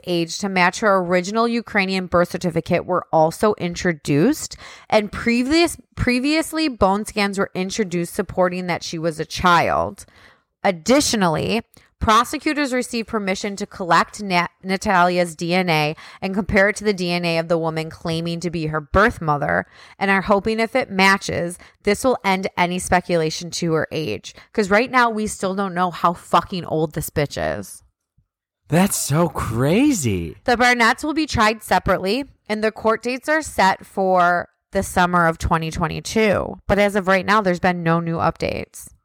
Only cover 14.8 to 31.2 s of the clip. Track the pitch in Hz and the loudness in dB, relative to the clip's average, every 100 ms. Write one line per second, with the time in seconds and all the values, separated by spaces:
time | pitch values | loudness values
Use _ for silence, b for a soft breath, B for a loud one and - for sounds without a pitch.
14.8 | 220 190 175 180 175 156 170 180 180 156 | 2 4 4 2 -2 -4 -2 0 2 0
15.8 | 151 160 B B 185 190 196 202 202 202 | 0 -4 B B -6 -4 0 2 2 2
16.8 | 208 190 175 175 175 165 165 170 160 160 | -2 -2 -2 -2 0 -2 0 0 0 -4
17.8 | 160 - 170 165 170 170 175 165 156 160 | -6 -8 -6 -4 -4 -4 -4 -4 -4 -4
18.8 | 147 190 220 - 156 147 151 175 B B | 0 2 2 2 -2 -2 0 -2 B B
19.8 | B - 196 190 175 202 208 220 226 262 | B -4 0 0 2 2 2 -2 -2 -2
20.8 | 240 190 190 196 - - 175 180 B B | -2 2 4 2 0 -6 -6 -8 B B
21.8 | - 202 262 247 196 190 196 - 175 180 | -2 0 2 0 0 -2 -2 -2 -2 -2
22.8 | - 180 - 170 160 - 175 - 170 160 | 0 0 2 0 0 -4 -8 -4 -2 0
23.8 | - - 151 104 - B B - 196 208 | -2 -4 -6 -8 -10 B B -4 2 2
24.8 | 247 254 240 220 214 - 196 190 196 175 | 2 2 2 0 -4 -4 -4 -4 -4 -2
25.8 | 180 160 175 175 - 180 - 190 156 156 | -2 0 0 -2 0 0 0 -6 -4 -2
26.8 | 160 - - - 143 - 80 78 98 - | -2 -4 -6 -2 -4 -2 -4 -4 -8 -18
27.8 | _ _ _ _ _ _ _ _ - 160 | _ _ _ _ _ _ _ _ -2 2
28.8 | 196 - - 147 175 - 120 113 135 190 | 2 0 0 0 0 -2 -4 0 2 4
29.8 | 294 233 123 95 82 - - 233 247 240 | 4 2 0 -2 -4 -6 -2 2 4 4
30.8 | 233 254 302 302 | 2 2 -2 -2